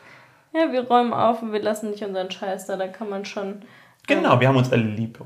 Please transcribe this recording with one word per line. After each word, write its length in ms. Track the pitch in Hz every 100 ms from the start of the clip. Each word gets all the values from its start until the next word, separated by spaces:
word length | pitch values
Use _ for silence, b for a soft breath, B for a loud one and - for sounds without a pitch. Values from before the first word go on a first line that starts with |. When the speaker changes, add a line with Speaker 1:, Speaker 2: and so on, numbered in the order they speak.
| b b b b b
Speaker 1:
Ja, 200 | 320 320
wir 100 | 247 240
räumen 240 | 240 240
auf 300 | - 226 233
und 100 | 226
wir 100 | 208
lassen 280 | 214 220 214
nicht 140 | 208
unseren 260 | 208 190 185
Scheiß 360 | - 196 196 196
da. 100 | 190
Da 120 | 190
kann 200 | - 214
man 160 | 196
schon, 380 | 202 208 196 202 B B B B -
Speaker 2:
Genau, 280 | 294 320
Speaker 1:
ähm, 60 | 123
Speaker 2:
wir 80 | 127
haben 80 | 135
uns 140 | 127
alle 100 | 123
lieb 360 | 110 107 113 -